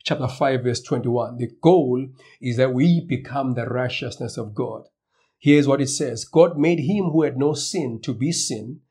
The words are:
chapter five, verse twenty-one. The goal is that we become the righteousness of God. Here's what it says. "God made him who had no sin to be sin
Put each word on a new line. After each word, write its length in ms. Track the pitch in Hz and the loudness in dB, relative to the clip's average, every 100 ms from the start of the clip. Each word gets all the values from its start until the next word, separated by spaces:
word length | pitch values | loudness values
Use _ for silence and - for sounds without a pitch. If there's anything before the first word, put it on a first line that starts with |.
chapter 240 | - 151 131 | -6 -2 -4
five, 380 | - 139 131 | 0 0 2
verse 180 | 123 117 | 0 -4
twenty-one. 560 | - 123 120 120 110 123 | -2 -2 0 -2 -2 -6
The 120 | 123 - | -8 2
goal 480 | 160 180 131 127 131 - - _ | 4 6 4 0 -4 -12 -20 _
is 160 | 123 120 | -4 0
that 180 | 131 | 2
we 300 | 127 165 - | 4 4 4
become 500 | 170 117 - 139 131 | 0 -6 -4 -6 -4
the 120 | 120 113 | -4 -4
righteousness 720 | 123 123 - 123 - 113 - | -4 -4 -4 -8 -10 -10 -8
of 180 | 107 | -10
God. 340 | 104 120 110 - _ _ _ _ _ | -6 -6 -8 -16 _ _ _ _ _
Here's 300 | 143 147 139 | 4 6 6
what 120 | 139 | 2
it 80 | 135 | 0
says. 360 | - 135 113 | -2 -6 -6
"God 340 | - 160 170 147 | 0 4 4 4
made 220 | 160 170 | 2 2
him 300 | 139 208 180 | 0 0 0
who 120 | 156 | 2
had 140 | 147 127 | 0 0
no 180 | 147 | 0
sin 460 | 147 - 185 131 113 | 0 -4 -4 -4 -6
to 100 | - | -8
be 200 | 110 143 | -4 -2
sin 480 | 165 - 113 110 160 _ | -2 -4 -6 -10 -14 _